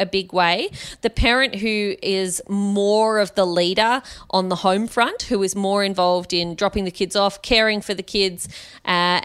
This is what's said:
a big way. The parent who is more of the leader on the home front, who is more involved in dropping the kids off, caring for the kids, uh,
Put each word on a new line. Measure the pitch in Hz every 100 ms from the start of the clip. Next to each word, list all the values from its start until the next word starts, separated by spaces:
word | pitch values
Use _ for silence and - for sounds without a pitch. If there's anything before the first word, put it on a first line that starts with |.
a | 190
big | 196 185
way. | 180 175 180 370 - - -
The | 233
parent | - 233 247 262 196
who | 220 214 208 -
is | - 190 185 175 -
more | 202 202 202 202 214 220 214
of | 202 -
the | 185
leader | 175 175 190 226 254 - - -
on | 190 185
the | 175
home | 196 190 226
front, | - 240 440
who | - 220
is | 190
more | 196 196 202
involved | 196 190 180 180 175
in | 175 170 165
dropping | 202 208
the | 185
kids | - 190
off, | 208 196 -
caring | - 233 220 208
for | -
the | 196
kids, | 190 208 190 175 - - - -
uh, | - 180 175 180